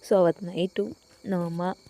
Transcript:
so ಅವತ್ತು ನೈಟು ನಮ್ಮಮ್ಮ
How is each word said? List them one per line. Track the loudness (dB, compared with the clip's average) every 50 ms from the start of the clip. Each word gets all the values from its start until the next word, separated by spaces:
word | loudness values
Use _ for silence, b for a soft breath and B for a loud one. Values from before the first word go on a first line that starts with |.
| _ 4
so | 4
ಅವತ್ತು | 6 6 4 2 0 -6
ನೈಟು | -10 -4 -4 -4 -4 _ -4 -6 -6 -8 _ _ _ _ _ _
ನಮ್ಮಮ್ಮ | -4 -4 -2 -2 -4 -4 -4 -4 -6 -6 _ _